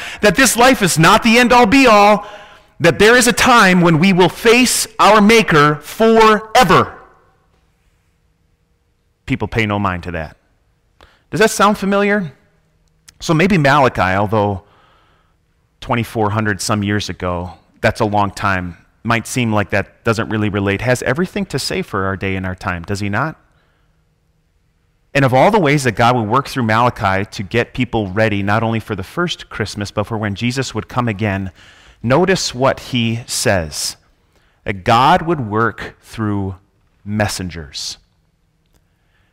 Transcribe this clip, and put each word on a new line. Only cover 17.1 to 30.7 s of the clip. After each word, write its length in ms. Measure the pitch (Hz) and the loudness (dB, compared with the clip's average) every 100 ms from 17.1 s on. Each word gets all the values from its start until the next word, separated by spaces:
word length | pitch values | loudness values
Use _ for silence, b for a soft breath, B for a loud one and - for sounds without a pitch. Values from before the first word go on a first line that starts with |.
| 92 92 87 90 - _ _ | -8 -6 -6 -10 -14 _ _
that's 180 | 113 - | -4 -2
a 60 | 110 | -2
long 260 | 104 98 | 0 -2
time, 460 | - 101 95 90 85 _ _ | -4 -4 -4 -6 -14 _ _
might 240 | 110 117 110 | -4 -4 -4
seem 240 | - 117 | -4 -2
like 180 | 107 98 | -2 -2
that 320 | 101 95 _ | -4 -4 _
doesn't 260 | - 113 110 | -4 -2 -2
really 200 | 110 107 | -2 -2
relate, 320 | 101 98 98 | -2 -2 -2
has 220 | 117 127 | -2 -2
everything 420 | - 131 185 214 190 | -2 -4 -4 -6 -6
to 120 | - | -6
say 220 | - 254 | -6 -6
for 240 | 180 101 95 | -6 -4 -4
our 100 | 95 | -4
day 200 | 98 95 | -4 -6
and 100 | 92 | -6
our 100 | 90 | -8
time, 280 | 98 87 | -8 -8
does 180 | 85 101 | -8 -6
he 80 | 101 | -4
not? 300 | 104 151 - _ _ _ _ _ _ _ _ _ _ _ _ _ _ _ _ _ | -4 -6 -8 _ _ _ _ _ _ _ _ _ _ _ _ _ _ _ _ _
And 120 | 139 135 | -2 2
of 80 | |
all 180 | 131 170 | 4 4
the 80 | 220 | 2
ways 240 | 151 147 | 2 0
that 100 | 127 | 0
God 220 | 104 120 127 | 0 2 2
would 140 | 104 | 0
work 180 | 127 139 | -2 -2
through 160 | 135 | -4
Malachi 640 | 113 110 123 - 104 95 104 | 0 2 2 0 -2 -2 -4
to 120 | - | -10
get 300 | 95 117 117 | -4 -2 -2
people 340 | - 123 117 101 | -4 -4 -4 -4
ready, 360 | 92 110 101 | 0 0 0
not 200 | 98 107 | -2 -2
only 160 | 113 113 | -2 -4
for 160 | - 101 | -6 -10
the 80 | |
first 460 | 95 - 175 - - | -8 -6 -6 -6 -12
Christmas, 420 | - 107 - 101 | -10 -8 -8 -8
but 140 | - 104 | -6 -6
for 120 | 110 | -4
when 180 | 107 98 | -6 -4
Jesus 380 | 120 127 127 | -4 -4 -6